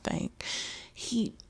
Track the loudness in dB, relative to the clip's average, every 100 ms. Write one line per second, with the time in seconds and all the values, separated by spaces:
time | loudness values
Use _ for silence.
0 | 2 2 0 -2 -4 -2 -4 -8 -12 -8
1 | 0 4 2 0